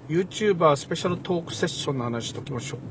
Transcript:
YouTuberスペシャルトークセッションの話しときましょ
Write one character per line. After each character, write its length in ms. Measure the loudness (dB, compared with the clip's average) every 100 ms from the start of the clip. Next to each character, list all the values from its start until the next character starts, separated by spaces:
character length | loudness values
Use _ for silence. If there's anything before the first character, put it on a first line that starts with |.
| -4
YouTuber 640 | 0 0 0 2 6 6 6
ス 120 | 2
ペ 80 | -2
シ 100 | -2
ャ 40 |
ル 80 | -2
ト 220 | -2 -2
ー 60 | -2
ク 80 |
セ 120 | -2 -2
ッ 20 |
シ 200 | -2 -4
ョ 40 |
ン 80 | -2
の 60 | -2
話 240 | -2 -6
し 40 |
と 80 | -8
き 100 | -8
ま 80 | -8
し 140 | -6
ょ 60 | -10 -10